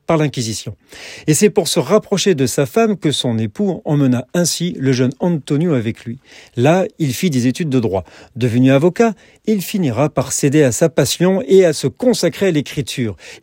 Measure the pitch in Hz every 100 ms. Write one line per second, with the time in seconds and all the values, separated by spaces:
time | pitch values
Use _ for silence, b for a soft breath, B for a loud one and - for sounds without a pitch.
0 | - 165 151 - 113 107 - - B B
1 | B B - 151 214 208 160 - 131 208
2 | - 196 202 151 127 - 139 226 226 196
3 | 151 135 131 113 110 - 202 160 - 147
4 | 135 123 - 175 175 - 139 - 135 127
5 | 127 - 180 165 - 143 175 131 110 104
6 | 117 143 B B B - 131 180 185 -
7 | 147 120 185 127 123 123 165 131 110 92
8 | B B B - 120 120 131 139 175 170
9 | 226 214 b b - 214 - 202 151 110
10 | 151 - 131 - 147 147 135 110 160 -
11 | 147 - 175 190 139 190 175 - 135 -
12 | 247 202 170 - 196 151 127 - 104 -
13 | 117 85 B B